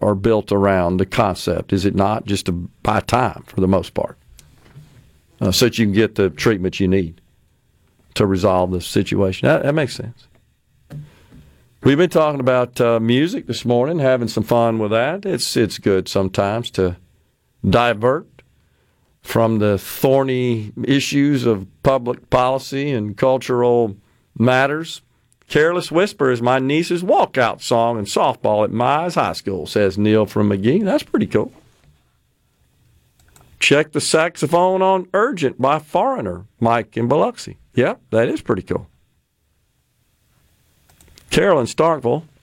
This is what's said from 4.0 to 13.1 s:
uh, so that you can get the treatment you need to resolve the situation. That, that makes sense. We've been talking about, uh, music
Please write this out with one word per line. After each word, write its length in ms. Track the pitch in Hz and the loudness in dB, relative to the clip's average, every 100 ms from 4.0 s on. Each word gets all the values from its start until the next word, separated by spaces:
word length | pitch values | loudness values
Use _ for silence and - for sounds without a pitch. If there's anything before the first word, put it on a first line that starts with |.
| - - _ - - _ _ - - - - _ _ _ | -8 -10 _ -20 -20 _ _ -20 -20 -20 -20 _ _ _
uh, 100 | 107 | -2
so 140 | 101 123 | 2 0
that 120 | 113 | 2
you 80 | 107 | 0
can 80 | |
get 220 | 101 107 - | 2 0 2
the 140 | 95 | -2
treatment 480 | - 120 104 92 - | 0 0 0 -2 -2
you 80 | 95 | 0
need 320 | 95 85 - _ _ _ _ _ _ _ _ _ - | 0 -2 -8 _ _ _ _ _ _ _ _ _ -2
to 100 | 101 | 0
resolve 460 | 95 98 92 90 | 2 2 2 0
the 100 | 90 | -2
situation. 640 | - 104 98 101 98 95 127 | -2 -2 0 0 0 0 0
That, 140 | 156 | 0
that 140 | 135 156 | 0 -2
makes 200 | 135 - | -4 -6
sense. 320 | 120 - _ _ _ _ _ _ _ 147 - - _ - - _ _ _ | -14 -16 _ _ _ _ _ _ _ -18 -18 -20 _ -20 -20 _ _ _
We've 160 | 131 143 | 2 4
been 100 | 180 | 2
talking 300 | 165 151 143 | 2 2 0
about, 420 | 127 127 123 - | 2 2 0 0
uh, 180 | 120 117 | 2 2
music 460 | 113 | 2